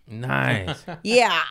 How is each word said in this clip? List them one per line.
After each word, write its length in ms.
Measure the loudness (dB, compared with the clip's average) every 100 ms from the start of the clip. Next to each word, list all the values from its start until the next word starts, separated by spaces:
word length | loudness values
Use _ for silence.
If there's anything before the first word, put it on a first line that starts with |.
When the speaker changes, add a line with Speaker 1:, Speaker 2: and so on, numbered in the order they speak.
| -16
Speaker 1:
Nice. 800 | -10 -2 0 0 0 -2 -8 -10
Speaker 2:
<laughs> 100 | -10 2
Yeah. 360 | 4 4 2 0